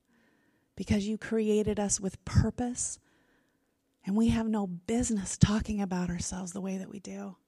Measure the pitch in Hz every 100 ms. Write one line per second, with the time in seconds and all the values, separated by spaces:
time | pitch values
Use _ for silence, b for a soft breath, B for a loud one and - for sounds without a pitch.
0 | _ b b b b b b b 190 208
1 | 202 214 - 226 214 214 214 208 202 -
2 | 190 - - - 226 - 247 247 - -
3 | b b b b b b b b _ _
4 | - 202 226 233 226 214 196 175 - 233
5 | 247 214 185 - - 214 - 208 196 180
6 | 180 175 - 185 185 190 190 190 185 208
7 | 196 196 202 180